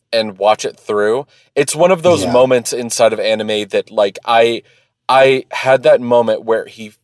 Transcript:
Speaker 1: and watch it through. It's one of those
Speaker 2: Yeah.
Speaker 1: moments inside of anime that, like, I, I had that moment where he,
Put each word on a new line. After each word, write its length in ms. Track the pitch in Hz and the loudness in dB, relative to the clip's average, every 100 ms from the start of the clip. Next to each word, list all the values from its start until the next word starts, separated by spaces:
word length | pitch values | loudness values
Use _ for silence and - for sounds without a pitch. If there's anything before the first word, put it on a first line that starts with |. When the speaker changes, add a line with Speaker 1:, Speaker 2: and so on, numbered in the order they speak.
| _ | _
Speaker 1:
and 260 | 113 110 95 | -4 -4 -2
watch 260 | 101 107 | 0 0
it 140 | 113 - | -2 -10
through. 480 | - 107 104 120 143 _ _ | -6 -2 -2 -2 -6 _ _
It's 200 | - 143 | -4 -4
one 160 | 151 175 | 0 0
of 120 | 185 | 2
those 220 | 170 160 | 0 0
Speaker 2:
Yeah. 80 | - | 0
Speaker 1:
moments 400 | 123 127 127 113 | 2 2 2 -2
inside 400 | 120 120 - 113 | -8 -6 0 0
of 80 | 110 | 0
anime 460 | 107 110 107 107 104 | -2 -2 -2 -6 -4
that, 220 | 104 - | -4 -4
like, 280 | 110 104 - | -2 -2 -2
I, 380 | - 117 117 117 - _ _ _ - | 0 2 2 0 -10 _ _ _ -2
I 360 | 131 135 135 - | 2 4 2 -4
had 320 | - 131 135 | -6 0 2
that 180 | 123 139 | 4 2
moment 440 | 123 120 113 110 | 2 0 2 -2
where 220 | 110 113 - | -2 -4 -6
he, 260 | 104 107 _ | -14 -20 _